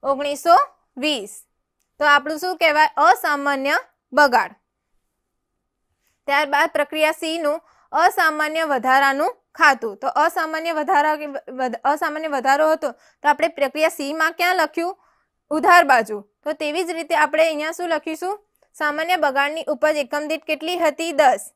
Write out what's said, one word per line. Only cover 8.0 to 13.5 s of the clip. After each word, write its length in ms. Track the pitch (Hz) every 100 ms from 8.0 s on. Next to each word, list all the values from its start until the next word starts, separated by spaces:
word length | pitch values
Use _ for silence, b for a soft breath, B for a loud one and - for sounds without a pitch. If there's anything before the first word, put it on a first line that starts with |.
| 349 403 330 302 302 311
વધારાનું 720 | 320 269 240 269 277 269 330 - _
ખાતું. 420 | - 294 262 226 202
તો 120 | 262
અસામાન્ય 640 | - 320 359 320 320 330
વધારા 440 | 320 302 359 302 302
કે 100 | 302
વધ-, 540 | 277 - 254 262 233
અસામાન્ય 440 | - 302 330 302 320
વધારો 440 | 285 254 277 311
હતો 200 | 311 294
તો 360 | - _ _ 294
આપણે 200 | 294
પ્રક્રિયા 400 | 320